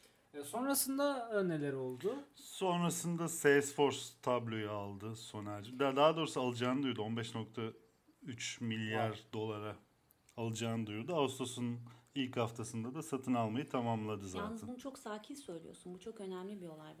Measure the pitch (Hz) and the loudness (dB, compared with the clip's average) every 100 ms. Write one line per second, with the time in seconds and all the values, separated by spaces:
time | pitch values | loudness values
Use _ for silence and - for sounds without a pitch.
0 | - _ _ 147 143 226 269 269 262 269 | -20 _ _ -10 -6 -2 2 2 0 2
1 | 285 262 233 208 185 156 143 135 127 123 | 2 0 0 2 2 2 0 0 -2 -2
2 | 190 277 - - - - 185 175 170 - | -4 -4 -8 -18 -16 0 2 4 4 2
3 | 170 170 170 - 147 143 143 - 139 - | 0 0 -2 6 8 10 8 4 4 4
4 | - - 127 123 117 110 104 104 101 98 | -6 -4 2 2 2 -2 -2 -2 -4 -6
5 | 107 113 - 110 104 104 110 127 139 135 | -8 -10 -10 -8 -8 -8 -6 2 4 8
6 | 151 160 147 139 127 117 123 131 135 110 | 8 8 2 2 0 2 2 2 2 0
7 | 107 117 113 113 107 - 113 - - _ | -2 -2 -2 -4 -6 -4 -6 -8 -18 _
8 | _ _ - 117 - - 117 110 110 110 | _ _ -12 -8 -8 -4 -2 -2 0 2
9 | 110 104 - 110 110 107 104 95 _ _ | 0 -2 -8 -4 -4 -4 -6 -10 _ _
10 | _ _ _ - 113 110 113 113 104 104 | _ _ _ -6 -4 -2 -2 -2 -2 -4
11 | 131 165 131 117 123 120 120 120 - - | 0 2 2 0 -6 -2 -4 -4 -10 -18
12 | _ 143 123 123 113 120 110 117 117 151 | _ -4 -2 0 0 -2 -6 -6 -6 -6
13 | 151 131 127 123 110 120 147 135 117 113 | -4 -2 2 2 2 0 -2 0 0 0
14 | 107 101 98 90 214 226 240 247 277 262 | -2 -4 -6 -6 -6 -6 -8 -10 -10 -10
15 | 220 214 214 285 - 165 170 180 180 180 | -10 -10 -10 -12 -10 -12 -12 -14 -14 -12
16 | 226 220 190 185 190 208 170 156 156 156 | -12 -10 -8 -8 -8 -10 -10 -12 -16 -18